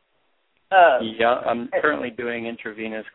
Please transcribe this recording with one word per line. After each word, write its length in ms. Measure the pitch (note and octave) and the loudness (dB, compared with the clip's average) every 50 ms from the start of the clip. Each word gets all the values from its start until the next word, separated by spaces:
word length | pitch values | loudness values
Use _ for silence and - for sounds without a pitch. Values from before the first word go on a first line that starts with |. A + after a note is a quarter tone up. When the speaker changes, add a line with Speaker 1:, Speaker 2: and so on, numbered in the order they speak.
| _ _ _ _ _ _ _ _ _ _ _ _ _ - | _ _ _ _ _ _ _ _ _ _ _ _ _ 4
Speaker 1:
Uh, 280 | F#3+ F#3+ F3 D#3+ C3+ A#2+ A2+ A2 A2 | 6 6 8 8 6 2 0 -4 -2
Speaker 2:
yeah, 180 | A2+ A2+ A#2 B2 - - | 0 2 2 2 2 0
I'm 240 | A#2 A#2 A#2+ A#2 - - | -2 -4 -4 -4 -4 -4
Speaker 1:
it 80 | F3 | 0
Speaker 2:
currently 280 | D#3 D3+ D3 C#3+ C3 B2 | 0 0 0 -2 -6 -8
doing 360 | A2+ - A#2+ A#2+ A#2 A#2 A2+ | -8 -8 -6 -6 -6 -6 -6
intravenous 580 | A#2 A#2 - - A2+ G#2 G#2+ A2 A2 A2 A2 G#2 - | -8 -10 -10 -12 -12 -10 -8 -8 -8 -8 -10 -10 -10